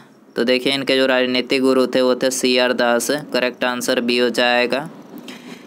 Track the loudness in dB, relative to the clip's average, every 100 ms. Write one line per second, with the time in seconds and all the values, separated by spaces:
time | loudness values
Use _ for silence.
0 | -12 -20 -10 -4 0 0 0 -2 0 2
1 | 2 2 0 0 0 2 2 2 2 2
2 | 2 2 0 0 0 2 2 2 2 0
3 | 0 -4 -4 -2 -2 -2 -4 -4 -2 -2
4 | 0 0 0 2 2 2 0 -2 -6 -14
5 | -20 -18 -18 -18 -18 -20